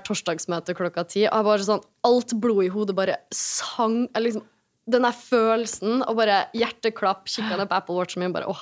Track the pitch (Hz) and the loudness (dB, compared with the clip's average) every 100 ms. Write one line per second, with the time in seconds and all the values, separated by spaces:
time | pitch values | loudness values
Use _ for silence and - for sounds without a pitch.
0 | - 208 - 165 - 170 165 175 175 170 | 0 -4 -4 -4 -4 -4 -4 -4 -4 -4
1 | 175 196 214 220 208 208 196 208 - _ | -4 0 2 2 2 2 2 -2 -2 _
2 | 240 247 247 226 240 202 185 202 208 190 | 4 4 2 -2 2 2 2 0 -2 0
3 | 190 - - - - - - - 226 233 | 0 -2 -6 -4 -2 -2 -4 -2 0 0
4 | 247 220 233 214 - _ _ _ - 247 | 0 -2 -2 -2 -8 _ _ _ 0 2
5 | 247 233 - 247 226 226 226 - 202 247 | 2 0 0 2 4 2 -2 -4 -2 0
6 | - 226 220 196 - 226 - - 226 220 | 0 2 2 2 0 -2 -2 -2 -4 0
7 | 190 190 - - 214 180 202 185 - 175 | 0 -2 -4 -6 -4 -2 -2 -2 -2 -2
8 | 175 180 180 165 - - | -2 -4 -4 -4 -4 -6